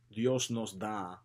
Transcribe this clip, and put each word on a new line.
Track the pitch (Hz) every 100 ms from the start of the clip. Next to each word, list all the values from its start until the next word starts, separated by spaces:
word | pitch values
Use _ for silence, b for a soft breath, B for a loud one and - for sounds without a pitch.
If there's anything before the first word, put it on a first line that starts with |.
| _
Dios | 113 123 131 127
nos | 117 107 92
da | 107 107 90 90